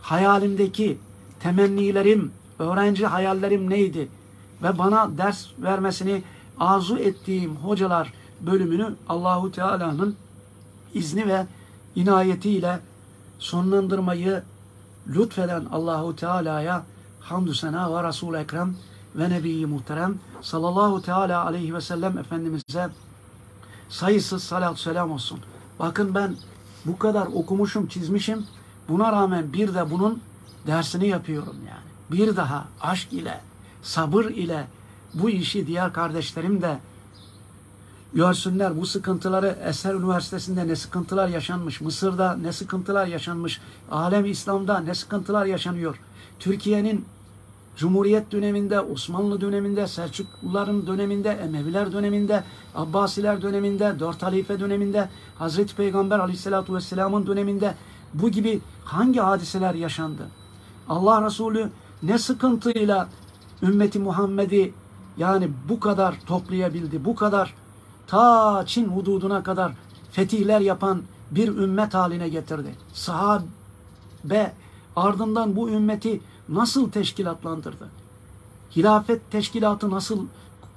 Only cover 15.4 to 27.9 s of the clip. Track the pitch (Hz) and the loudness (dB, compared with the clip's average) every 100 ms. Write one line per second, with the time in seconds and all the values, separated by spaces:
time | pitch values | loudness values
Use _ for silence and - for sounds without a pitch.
15.4 | 180 170 143 160 165 160 165 156 170 180 | -2 -2 -4 -4 -2 -2 -4 -4 -2 -2
16.4 | 160 151 156 180 - - - - - 175 | 0 -2 -2 -4 -6 -18 -20 -20 -8 -2
17.4 | 180 139 160 160 180 170 170 - 170 160 | -2 -2 -2 -2 -2 -2 -2 -4 -4 -6
18.4 | 151 160 185 180 - - - - 170 180 | -4 -4 -4 -4 -12 -20 -12 -2 0 0
19.4 | 165 160 156 143 120 151 180 196 - - | 0 -2 -2 -4 -6 -4 -2 -4 -10 -16
20.4 | - 160 170 180 208 190 185 185 190 175 | -8 -2 0 2 4 2 0 0 2 0
21.4 | 170 170 165 165 160 170 185 185 143 170 | -2 -4 -4 -6 -6 -4 -2 -4 -6 -6
22.4 | 165 156 - 170 175 - - - - - | -4 -6 -6 -6 -6 -8 -20 -20 -20 -20
23.4 | - - - - - - 180 208 185 185 | -20 -20 -20 -20 -16 -2 2 2 2 -4
24.4 | - 175 180 165 165 165 175 147 - - | -4 -2 -2 -2 -4 -2 -2 -4 -6 -10
25.4 | - - - - - 175 202 190 196 - | -14 -20 -20 -6 -4 0 0 0 -2 -4
26.4 | - - - - 156 180 214 208 185 - | -12 -20 -20 -8 -6 0 2 2 0 -2
27.4 | 165 190 202 214 185 | -2 0 0 0 -4